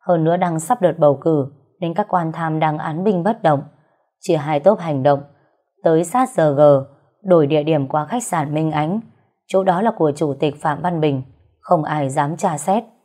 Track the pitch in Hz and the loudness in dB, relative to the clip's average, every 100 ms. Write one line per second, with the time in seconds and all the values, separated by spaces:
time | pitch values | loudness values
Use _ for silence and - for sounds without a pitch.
0 | - 175 160 175 180 160 - 247 180 170 | 0 0 2 0 -2 -4 -2 0 0 4
1 | 147 139 165 156 139 - _ _ 170 170 | 2 2 0 0 -2 -8 _ _ -6 -4
2 | 202 185 160 165 165 156 160 151 170 156 | -2 -2 -2 -6 -4 -2 -2 -2 -6 -4
3 | 196 185 180 226 165 143 - _ _ _ | -2 0 -2 0 0 0 -4 _ _ _
4 | _ _ - 165 147 151 156 214 170 143 | _ _ -2 -2 0 2 2 2 -2 0
5 | 135 139 143 _ _ _ _ _ 170 160 | 2 0 -2 _ _ _ _ _ 0 2
6 | 170 247 262 - 156 139 147 143 135 _ | 0 0 0 2 0 4 6 6 2 _
7 | _ _ 190 175 143 151 147 156 135 151 | _ _ 2 4 4 0 0 0 0 -4
8 | 156 240 233 170 156 151 160 151 151 208 | -4 -6 -4 -4 -2 -2 -2 -2 -2 -4
9 | - _ _ _ _ 190 190 175 226 - | -8 _ _ _ _ 0 2 0 0 0
10 | 156 147 156 139 151 147 160 143 170 170 | -2 0 -4 -2 -4 -2 -4 -2 -4 -2
11 | 156 135 131 _ _ _ - 180 151 156 | -2 -2 -8 _ _ _ -2 -2 0 -4
12 | 139 143 143 165 196 151 - 208 226 _ | -2 -2 -4 -2 -4 -4 -2 -2 -2 _